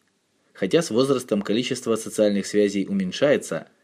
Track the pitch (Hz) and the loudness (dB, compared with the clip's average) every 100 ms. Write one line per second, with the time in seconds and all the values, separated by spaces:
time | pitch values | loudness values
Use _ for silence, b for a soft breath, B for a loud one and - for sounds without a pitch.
0 | _ _ _ _ _ - 98 151 165 113 | _ _ _ _ _ -6 0 0 2 0
1 | 135 131 - 104 98 107 127 127 120 110 | 2 0 0 -2 0 -2 -2 -4 -2 -2
2 | 110 - 107 101 95 104 104 98 95 98 | -2 0 2 2 0 2 2 2 -2 -2
3 | 92 - 143 117 - 82 - b | -4 0 2 2 -2 -8 -10 b